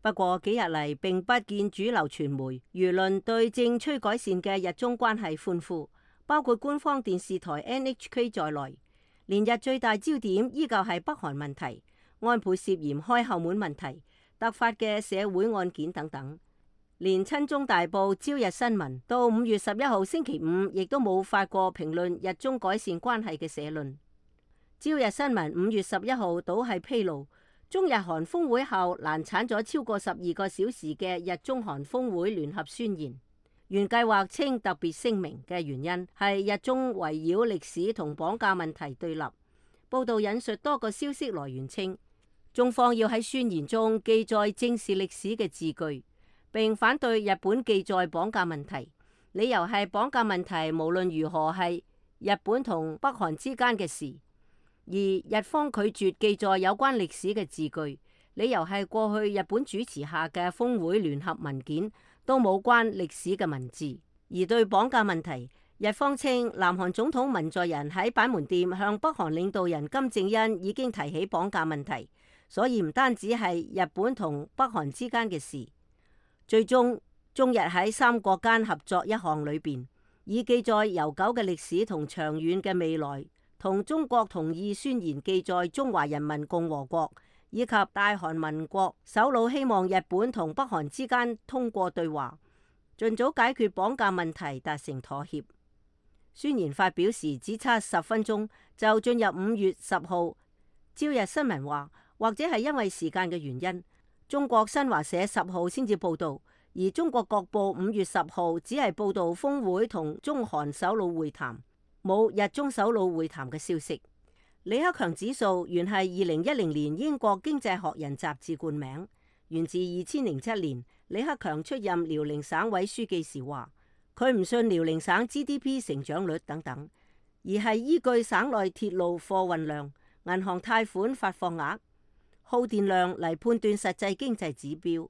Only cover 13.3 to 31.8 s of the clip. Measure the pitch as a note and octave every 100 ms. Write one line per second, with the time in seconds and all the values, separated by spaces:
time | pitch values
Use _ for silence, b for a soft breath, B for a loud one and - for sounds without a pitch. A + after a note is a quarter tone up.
13.3 | F#3 E3 G3 F#3 C#3+ D3+ C3 b b b
14.3 | b A3+ A3 A#3 A3 A3 G#3 G#3+ F#3+ G#3
15.3 | F#3 G#3+ G#3+ F3+ E3 D#3 F3 D3+ C#3 C3+
16.3 | D#3 _ _ _ _ _ _ F#3 F#3 G3+
17.3 | C#4+ C#4+ C#4+ C4+ F#3+ E3+ G3 G3 G3 -
18.3 | C#4+ G3+ - A#3+ G#3+ C#3+ B2+ - B3 A#3+
19.3 | A3 A#3 G#3 - G#3 C#4 G#3+ F#3+ E4 C4+
20.3 | D#3 D#3+ F3 G3 F#3+ F#3 C#4 A3 F#3 F#3+
21.3 | G3+ G3 F#3+ F#3 - D#3+ E3 F3 F3 F#3
22.3 | F3 C4 C4 F#3 G#3 - E3+ A#3+ A#3 A3
23.3 | D#3 D#3+ - D3 D#3 C#3+ C#3 _ _ _
24.3 | _ _ _ _ _ D4 D4+ A3+ - C#4+
25.3 | A3+ D#3 E3+ G3 A3 F3+ G3 G#3+ C4 F#3+
26.3 | E3+ - F#3+ A#3+ F#3 - B3+ F#3+ D3 C#3
27.3 | b b b b F#4+ F#4 A#3 F3 D#3+ E3
28.3 | F4 D#4+ A#3+ C4+ G3 F3+ F3+ D#3 D#3 D#3+
29.3 | F#3 A#3 G#3+ A3 D#4 A#3 G3+ G3+ F3 F3
30.3 | E3 G3 - G3+ B3 D#3 D3+ F#3 F3+ F3
31.3 | F3 - C4 G#3 C#3